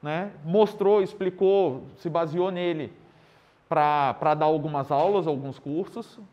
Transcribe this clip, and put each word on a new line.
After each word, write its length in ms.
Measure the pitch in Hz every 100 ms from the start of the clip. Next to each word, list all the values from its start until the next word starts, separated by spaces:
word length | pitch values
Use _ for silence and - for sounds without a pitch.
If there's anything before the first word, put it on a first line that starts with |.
né, 280 | 147 160 202 202
mostrou, 580 | 151 196 214 214 196 208
explicou, 840 | 190 - 190 185 190 196 180 131 127 -
se 140 | 175
baseou 400 | 160 165 165 180
nele 420 | 180 175 160 123 - - _ _ _ _ _ _
pra, 460 | 156 147 147 139
pra 200 | 113 151
dar 120 | 151 156
algumas 440 | 156 147 147 139
aulas, 360 | 143 170 202 165
alguns 320 | 143 135 127
cursos 600 | - 151 185 - 226 - 202